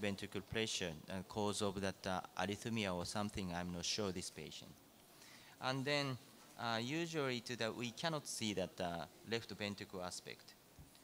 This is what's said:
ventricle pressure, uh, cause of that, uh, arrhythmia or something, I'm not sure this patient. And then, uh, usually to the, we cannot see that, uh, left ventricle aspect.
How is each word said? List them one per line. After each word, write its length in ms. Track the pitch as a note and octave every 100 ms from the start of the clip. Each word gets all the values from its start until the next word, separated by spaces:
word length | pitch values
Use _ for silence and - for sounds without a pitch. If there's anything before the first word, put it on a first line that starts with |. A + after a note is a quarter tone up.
ventricle 400 | G#2 F#2+ G2+ G2+
pressure, 520 | - A2+ A2 - F2 D#2+ -
uh, 120 | F#2 F2+
cause 320 | A2+ G#2 G2
of 180 | G2+ F#2+
that, 240 | F#2+ - G2
uh, 140 | F#2 - -
arrhythmia 560 | F#2 G2+ A#2+ A2+ G2+
or 100 | F2+
something, 480 | E2+ G#2+ G#2 G#2+ F#2
I'm 160 | E2+ F2+
not 100 | F2
sure 280 | - - G2+
this 180 | F2+ -
patient. 400 | - D2 - - - - - - - - - - -
And 240 | B2+ C3+
then, 320 | C3 D3 C#3 B2+ - - - -
uh, 200 | A#2 A2+
usually 600 | A#2+ D#3 E3+ D#3+ C3+ B2
to 160 | - A#2
the, 160 | A2+
we 180 | G#2 A#2+
cannot 360 | - E3 D3+ -
see 280 | - A2
that, 260 | F#2+ F2 -
uh, 240 | F2+ E2+ D2 - -
left 200 | A2+ -
ventricle 520 | G2 G2+ G2+ G2 F#2+
aspect. 520 | F2+ - C#2+ A1+ - - - - - -